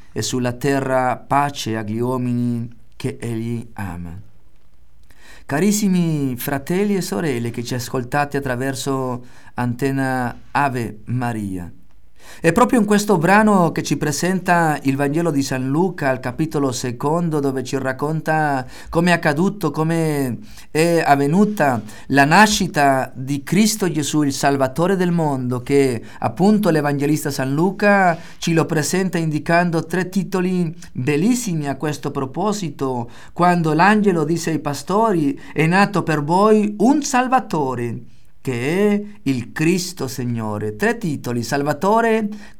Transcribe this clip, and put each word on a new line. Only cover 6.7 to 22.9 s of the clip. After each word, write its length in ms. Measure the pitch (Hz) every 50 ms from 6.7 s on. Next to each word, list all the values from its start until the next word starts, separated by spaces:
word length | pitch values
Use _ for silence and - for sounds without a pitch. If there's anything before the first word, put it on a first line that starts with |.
| 175 185 208 208 202
e 60 | 196
sorelle 500 | 175 - 196 202 175 156 127 120 117 117
che 120 | 117 - 120
ci 100 | - 131
ascoltate 640 | 127 120 - - 131 123 123 147 147 147 139 -
attraverso 840 | 143 143 135 123 120 131 135 135 120 127 143 135 135 131 127 123 120 123 - - - - - -
Antenna 880 | - 120 123 120 - 143 135 135 135 135 131 127 127 123 120 120 - - -
Ave 480 | - 127 143 139 123 123 117 104 104 - -
Maria, 680 | 101 117 127 123 120 117 110 104 98 95 92 87 82 - - - - - - - - - - - - - -
è 120 | - 165
proprio 280 | 160 220 247 - - 247
in 60 | 208
questo 320 | 208 208 202 208 208 208
brano 540 | 170 151 185 196 214 220 214 208 190 175 156
che 100 | - -
ci 160 | 147 - 151
presenta 800 | 143 151 151 147 - - 175 185 185 180 180 175 170 165 156 151 135 -
il 120 | 135 135
Vangelo 360 | 135 143 143 143 165 170 170
di 100 | 147 139
San 260 | 135 - 135 131 127 131
Luca 400 | 139 156 180 190 - - 147 135
al 100 | 131 123
capitolo 520 | 123 127 123 - 160 156 - 151 139 131
secondo, 680 | 123 - - 127 120 120 - 143 156 175 175 165 156 151
dove 240 | 139 139 135 131 123
ci 140 | 123 - 135
racconta 840 | 123 131 131 131 147 147 160 156 156 165 156 156 156 147 139 131 127 - - - - -
come 200 | - 165 175 180
è 40 | 175
accaduto, 580 | 170 170 160 143 151 180 202 202 202 - 151
come 640 | 143 156 156 160 165 165 160 156 151 143 139 127 110 104 - - - - - -
è 340 | - 147 160 170 170 165 -
avvenuta 800 | 139 143 139 139 143 160 196 214 208 214 202 156 139 123 110 - - - - -
la 180 | - 131 139 139
nascita 840 | 143 165 190 214 214 208 - 190 160 - 151 143 139